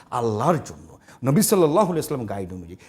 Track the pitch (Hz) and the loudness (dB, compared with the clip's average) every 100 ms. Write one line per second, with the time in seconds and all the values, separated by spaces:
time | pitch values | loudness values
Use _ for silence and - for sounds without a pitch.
0 | - 123 117 104 139 165 - - - - | -8 -4 -2 0 0 0 -4 -14 -20 -20
1 | - - 127 147 208 202 160 165 175 170 | -20 -6 0 2 4 4 4 4 2 0
2 | - 143 107 101 92 92 85 92 | -4 -6 -6 -8 -10 -12 -14 -18